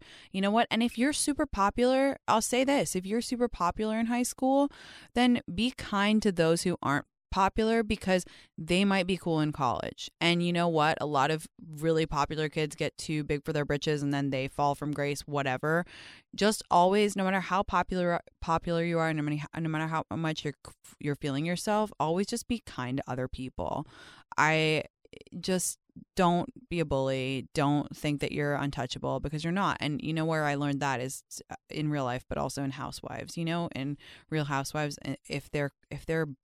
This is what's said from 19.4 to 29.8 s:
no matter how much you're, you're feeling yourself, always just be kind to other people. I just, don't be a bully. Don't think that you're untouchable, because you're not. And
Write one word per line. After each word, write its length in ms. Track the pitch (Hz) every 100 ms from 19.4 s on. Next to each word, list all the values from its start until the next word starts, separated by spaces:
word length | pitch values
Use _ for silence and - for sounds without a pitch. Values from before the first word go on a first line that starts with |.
| 147 -
no 120 | 160
matter 160 | 156 160
how 180 | 160 -
much 300 | 123 160 160
you're, 80 | 151 - - - - -
you're 140 | 147
feeling 320 | 143 151 135 165
yourself, 440 | 175 - 214 214 -
always 280 | 151 175 202
just 220 | 240 -
be 140 | 233 -
kind 320 | - 123 135
to 120 | -
other 180 | 127 127
people. 580 | - 127 - 85 - - - - - - -
I 480 | 151 160 156 156 - _ _ - - -
just, 380 | 170 185 - - _ - - -
don't 320 | 180 175 - - -
be 100 | 170
a 60 | 156
bully. 640 | 139 135 135 131 135 -
Don't 420 | - 143 147 -
think 280 | - 151 143
that 100 | 147
you're 220 | - 147
untouchable, 640 | 143 143 139 127 - 135 135
because 240 | 139 151
you're 80 | 165
not. 240 | 185 180
And 220 | -